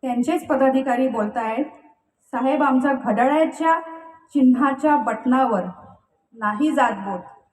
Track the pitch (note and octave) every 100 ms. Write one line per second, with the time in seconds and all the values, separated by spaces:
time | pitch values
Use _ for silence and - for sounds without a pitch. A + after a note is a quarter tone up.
0 | C4 A#3+ B3 F4 - C4+ C4+ C4 C4+ B3
1 | C4 A3 G#3+ A#3+ A3 A3+ D4+ - - _
2 | _ _ _ C4 B3+ C#4 D4 C4 C#4 C4
3 | B3 G#3+ B3+ D4+ D#4+ - D#4+ E4 - -
4 | - - _ C#4+ B3+ B3+ C#4+ C4+ D4+ D4
5 | A#3 G#3+ B3+ C4 B3+ G#3 F3+ - - -
6 | _ _ _ A3+ G#3+ G#3+ D4+ C#4+ A#3+ G3+
7 | G3 F#3 - - _